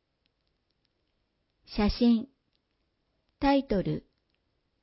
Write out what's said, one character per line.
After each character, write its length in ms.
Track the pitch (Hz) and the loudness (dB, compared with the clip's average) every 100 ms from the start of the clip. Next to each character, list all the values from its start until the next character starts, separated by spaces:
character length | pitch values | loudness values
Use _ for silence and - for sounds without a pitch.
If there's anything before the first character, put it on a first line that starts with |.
| _ _ _ _ _ _ _ _ _ _ _ _ _ _ _ _ _ | _ _ _ _ _ _ _ _ _ _ _ _ _ _ _ _ _
写 240 | - 208 | -2 -2
真。 360 | - 240 226 - _ _ _ _ _ _ _ _ _ _ _ | 2 2 2 -2 _ _ _ _ _ _ _ _ _ _ _
タ 160 | 277 | 0
イ 120 | 277 277 | 0 0
ト 160 | 202 | -4
ル、 240 | 156 151 - _ _ _ _ _ _ _ | -2 -6 -10 _ _ _ _ _ _ _